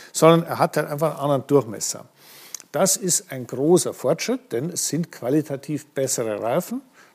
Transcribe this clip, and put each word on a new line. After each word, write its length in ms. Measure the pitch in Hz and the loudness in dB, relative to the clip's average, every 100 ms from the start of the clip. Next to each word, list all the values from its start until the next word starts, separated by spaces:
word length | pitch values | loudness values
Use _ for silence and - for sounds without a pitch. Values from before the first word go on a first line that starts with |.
| - | -12
sondern 320 | - 160 165 165 | 4 6 6 4
er 80 | 131 | 0
hat 180 | 147 - | 0 0
halt 120 | 156 | -4
einfach 220 | 147 165 | -2 -2
einen 80 | 143 | -2
anderen 280 | 143 139 117 | 0 0 4
Durchmesser. 580 | 143 113 98 - 104 - _ - - - - - | 2 2 -4 -8 -8 -14 _ -20 -20 -18 -18 -8
Das 260 | 143 185 - | 0 0 0
ist 340 | 185 - - | 0 -2 -4
ein 140 | 135 117 | -10 -8
großer 480 | 123 143 175 123 | -2 4 4 4
Fortschritt, 580 | 101 123 165 - 254 - | -2 -2 0 -2 -4 -4
denn 200 | 117 156 | -6 -4
es 160 | 143 - | -4 -4
sind 240 | 143 170 | -4 -4
qualitativ 720 | - 120 147 143 139 - 147 - | -6 -2 0 -2 -6 -6 -8 -8
bessere 560 | - 135 - 113 104 | -4 -2 -2 -4 -4
Reifen. 400 | 107 143 180 247 - _ - | -2 -2 -2 -8 -12 _ -20